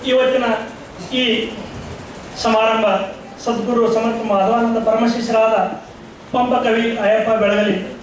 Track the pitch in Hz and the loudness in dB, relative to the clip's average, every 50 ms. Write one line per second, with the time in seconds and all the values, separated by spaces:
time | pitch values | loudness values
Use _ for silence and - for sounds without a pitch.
0 | 247 254 254 254 254 254 262 254 240 226 214 214 226 - - - - - - - | 2 4 4 4 4 4 2 2 2 0 0 -2 -4 -10 -12 -14 -16 -16 -14 -14
1 | - - 254 254 254 233 220 226 226 - - - - - - - - - - - | -10 -4 -2 0 2 2 0 0 -2 -6 -8 -10 -12 -12 -12 -12 -12 -12 -12 -14
2 | - - - - - - - - - 233 220 220 220 220 220 220 214 202 190 196 | -14 -16 -16 -16 -16 -14 -10 -2 0 2 2 4 4 4 2 2 2 2 2 0
3 | - - - - - - - - - 240 220 202 202 247 240 233 226 220 226 220 | -2 -6 -10 -14 -16 -18 -18 -6 -4 -2 -2 -2 -2 0 2 2 4 4 2 2
4 | 226 226 220 220 220 208 202 196 190 208 233 240 233 226 226 220 - 220 220 226 | 0 0 -2 -2 0 0 2 2 4 4 2 2 2 2 0 2 2 2 2 4
5 | 233 233 233 240 226 - 226 220 226 220 220 196 185 - - - - - - - | 2 2 0 0 -2 0 2 4 4 4 4 2 0 -2 -4 -8 -12 -16 -18 -18
6 | - - - - - - - 247 247 247 254 240 240 233 220 226 226 226 226 220 | -20 -20 -20 -20 -10 -4 -2 0 0 2 0 0 2 2 2 2 0 0 -2 0
7 | 202 202 220 220 - 226 220 214 208 196 208 208 208 202 185 185 - - - - | 2 2 2 2 2 2 2 2 2 2 2 2 2 0 0 -2 -4 -8 -12 -14